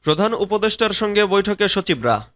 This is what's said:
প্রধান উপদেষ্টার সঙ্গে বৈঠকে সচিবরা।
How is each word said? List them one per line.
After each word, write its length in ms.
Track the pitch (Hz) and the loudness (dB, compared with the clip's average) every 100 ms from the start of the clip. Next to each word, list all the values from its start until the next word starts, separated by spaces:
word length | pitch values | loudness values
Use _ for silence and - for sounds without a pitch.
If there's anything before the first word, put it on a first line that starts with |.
প্রধান 320 | 156 151 208 | 0 0 0
উপদেষ্টার 560 | 226 202 208 214 - 220 | 0 -2 0 0 0 -2
সঙ্গে 360 | 202 214 202 208 | 0 0 0 2
বৈঠকে 420 | 196 196 202 202 | 2 0 0 0
সচিবরা। 600 | 202 180 147 120 107 - | 0 0 -2 0 -2 -4